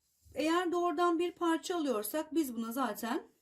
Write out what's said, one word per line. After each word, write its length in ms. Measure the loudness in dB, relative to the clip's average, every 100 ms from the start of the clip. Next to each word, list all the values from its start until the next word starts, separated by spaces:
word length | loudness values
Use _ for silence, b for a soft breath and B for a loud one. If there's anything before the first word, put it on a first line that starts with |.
| _ _ -12
eğer 380 | -2 2 2 2
doğrudan 460 | 2 0 2 2 2
bir 140 | 0
parça 440 | 0 0 0 0 -2
alıyorsak 580 | 0 0 -2 -4 -2
biz 220 | 0 0 -2
buna 160 | -4
zaten 540 | -2 -2 -2 -4 -4 -6 _